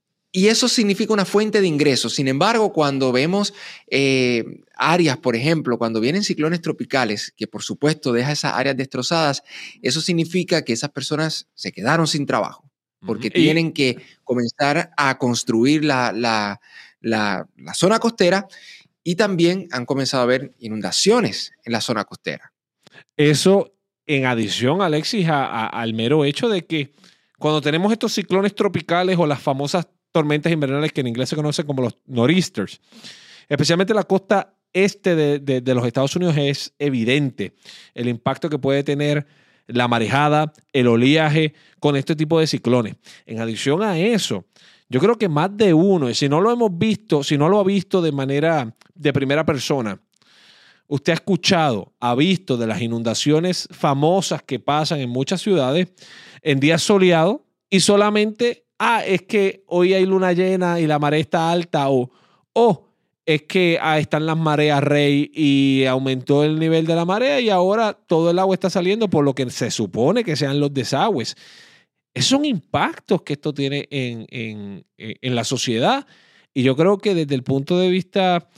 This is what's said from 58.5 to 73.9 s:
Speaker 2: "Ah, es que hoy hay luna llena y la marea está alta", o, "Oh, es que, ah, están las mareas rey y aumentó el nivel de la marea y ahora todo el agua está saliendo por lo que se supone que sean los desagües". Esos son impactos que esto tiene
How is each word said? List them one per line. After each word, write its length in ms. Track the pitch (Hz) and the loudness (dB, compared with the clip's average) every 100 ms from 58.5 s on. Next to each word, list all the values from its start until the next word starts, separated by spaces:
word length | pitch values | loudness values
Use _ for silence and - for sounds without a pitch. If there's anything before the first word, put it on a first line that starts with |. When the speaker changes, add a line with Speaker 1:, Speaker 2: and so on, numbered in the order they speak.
| - _ - | -4 _ -4
Speaker 2:
"Ah, 240 | 226 220 185 | 0 0 0
es 180 | 180 | -2
que 400 | - 214 196 - - | 0 0 0 -2 -4
hoy 300 | 175 180 190 | 2 2 4
hay 100 | 190 | 2
luna 260 | 190 185 | 2 2
llena 480 | 175 185 190 175 170 | 0 0 0 0 0
y 80 | 156 | 0
la 120 | 147 | 0
marea 200 | 147 151 | 0 0
está 320 | 151 165 165 | 0 0 0
alta", 380 | 175 170 151 139 | -2 -2 -2 2
o, 220 | 131 127 _ _ _ _ | 0 0 _ _ _ _
"Oh, 340 | 220 233 160 _ _ _ _ - | 2 2 2 _ _ _ _ -2
es 160 | 151 | -2
que, 380 | - 190 175 165 | 0 0 2 0
ah, 180 | 156 156 | 0 0
están 280 | 143 156 160 | 0 -2 -2
las 100 | 160 | -2
mareas 440 | 156 147 151 143 | 0 2 2 2
rey 480 | 143 147 143 143 151 | 2 2 2 2 0
y 500 | 156 147 139 139 135 131 | 0 2 4 4 2 2
aumentó 600 | 131 135 131 127 143 151 | 0 -2 -4 0 2 2
el 120 | 156 | 0
nivel 280 | 160 165 160 | 0 2 2
de 100 | 165 | 0
la 80 | |
marea 380 | 170 208 262 277 | 0 0 0 0
y 80 | 226 | 2
ahora 500 | 185 185 214 214 - - | 2 2 2 0 -4 -2
todo 240 | 165 170 | 0 2
el 80 | 180 | 2
agua 140 | 190 | 2
está 160 | 180 190 | 0 -2
saliendo 400 | 196 180 220 208 | -2 0 0 0
por 160 | 160 143 | 2 2
lo 80 | |
que 160 | 131 123 | 0 -4
se 220 | - 127 | -4 -4
supone 520 | - 101 107 135 233 | -4 -4 0 0 2
que 140 | 220 131 | -2 -2
sean 220 | 139 143 | -2 0
los 140 | 143 | -2
desagües". 640 | 139 113 139 220 156 107 - - - - _ _ _ _ | -2 -2 0 0 -2 -4 -10 -18 -20 -20 _ _ _ _
Esos 160 | 139 135 | -4 0
son 160 | 277 302 | 2 0
impactos 800 | 185 - 147 247 - - 190 | -4 -2 -2 -2 -4 -2 -2
que 100 | - | -2
esto 200 | 143 156 | -6 -6
tiene 360 | 139 135 143 - | -4 -4 -4 -6